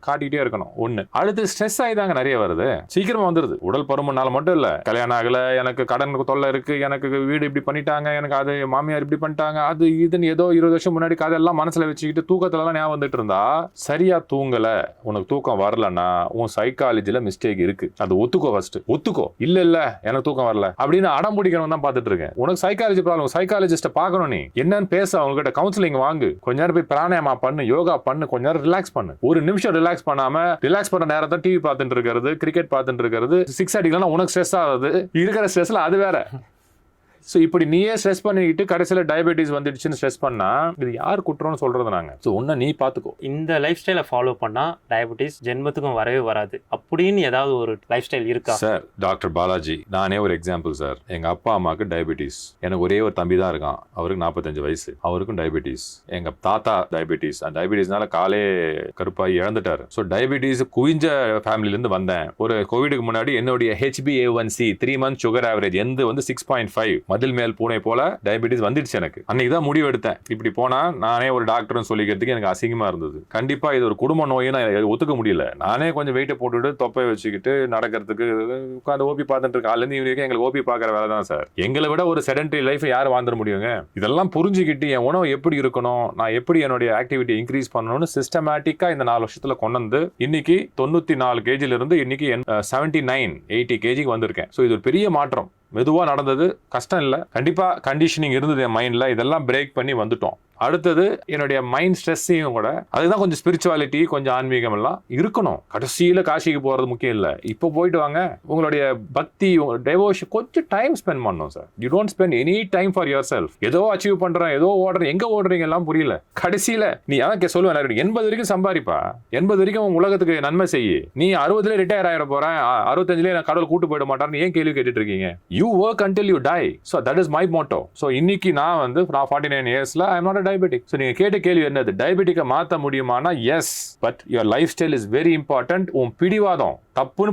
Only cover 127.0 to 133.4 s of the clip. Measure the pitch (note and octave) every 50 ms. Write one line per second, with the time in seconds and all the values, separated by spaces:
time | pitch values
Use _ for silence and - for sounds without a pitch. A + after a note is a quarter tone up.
127 | - B2+ D3+ F#3 F3 D3 D3+ D#3 F#3+ E3+ E3 D#3+ D3 - G2 C#2+ - - _ -
128 | D3+ C3+ B2+ C3+ E3 F#3+ G3+ F#3+ - F#3 D3+ C#3+ D3+ E3+ F3 D#3 C3 B2 B2+ F3
129 | F#3 D3 C#3+ C#3 C#3 - C#3+ D3 D3+ C#3+ C#3 C3+ B2+ B2 B2 C3+ C#3 C3 - D#3+
130 | F#3+ G3 F#3 F3 F3 F#3+ F#3+ G3+ F#3 G3 G3 F#3 F#3 D#3+ C3 A#2+ - - E3 C3+
131 | C3+ B2+ A#2 - G3 G3+ G#3 F#3+ E3 F3+ F3+ E3 D3+ C#3 C#3+ C3+ A#2 G#2+ F#2+ G2+
132 | B2+ E3+ F#3+ F#3 F#3+ F3+ D#3+ E3 C#3+ B2+ C3 D#3+ E3+ D#3 F3 D#3 C#3 C#3 C3+ C3+
133 | B2 B2 B2 B2+ D3+ F3+ E3+ B2+